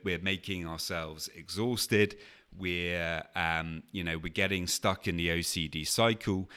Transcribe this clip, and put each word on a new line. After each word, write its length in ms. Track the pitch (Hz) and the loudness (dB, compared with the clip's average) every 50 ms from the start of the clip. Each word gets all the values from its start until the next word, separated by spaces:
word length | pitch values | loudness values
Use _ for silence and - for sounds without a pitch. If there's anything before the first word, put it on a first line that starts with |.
| - | -2
we're 160 | - - 85 | -2 -2 0
making 480 | 90 95 95 92 - 101 95 90 85 | 0 -2 -2 -2 -2 -6 -6 -4 -4
ourselves 640 | 80 82 80 - - 90 82 80 78 78 80 - - - | -6 -6 -6 -4 -4 -4 -4 -4 -6 -8 -10 -10 -12 -12
exhausted. 840 | 85 80 - 85 98 113 123 120 107 - - 117 104 104 101 - - - - - - _ _ - | -16 -14 -10 -4 -2 0 0 0 0 2 4 6 6 6 6 4 -8 -16 -20 -20 -20 _ _ -12
We're, 680 | 92 92 90 87 87 87 87 87 87 85 82 82 78 78 - - | -6 -4 -2 -2 0 0 -2 0 0 0 0 -2 -2 -4 -6 -4
um, 500 | 90 85 82 82 82 82 82 80 80 - - | -2 0 2 2 0 0 -2 -6 -8 -10 -8
you 120 | - 95 85 | -6 -4 -2
know, 140 | 82 82 | -2 -2
we're 140 | 82 80 87 | -2 -4 -4
getting 360 | - 101 95 95 98 90 90 | 0 2 2 2 2 0 0
stuck 400 | 87 - - - 101 92 - - | 0 -2 2 2 2 0 2 -2
in 80 | 98 85 | -2 0
the 160 | 85 85 85 | 2 2 2
O 100 | 85 85 | 2 2
C 260 | 85 - - 87 80 | 0 0 0 -2 -2
D 160 | 76 - 78 76 | -2 -2 -4 -2
cycle, 680 | - - - 113 117 117 113 - 107 95 95 95 - - | 0 2 4 4 4 4 2 0 0 0 0 -2 -4 -10